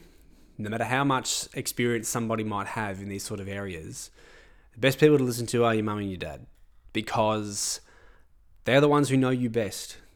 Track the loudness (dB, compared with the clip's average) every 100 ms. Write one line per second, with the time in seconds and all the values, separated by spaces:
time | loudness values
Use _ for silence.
0 | -10 -20 -20 -20 -18 -10 -6 -4 0 2
1 | 4 2 0 -4 -6 -8 -6 0 0 0
2 | -2 -4 -2 -2 -2 -4 -4 -4 -4 -6
3 | -8 -8 -6 -8 -6 -6 -6 -8 -10 -12
4 | -16 -20 -20 -20 -20 -20 _ 0 0 6
5 | 6 6 4 -2 -2 2 4 2 0 -2
6 | -4 -6 -8 -10 -16 -20 -20 -20 -8 -6
7 | -2 0 2 0 -2 -4 -4 -6 -12 -20
8 | -20 -20 -20 -20 -20 -8 2 4 6 4
9 | 4 4 2 2 0 0 -2 -6 -12 -16
10 | -20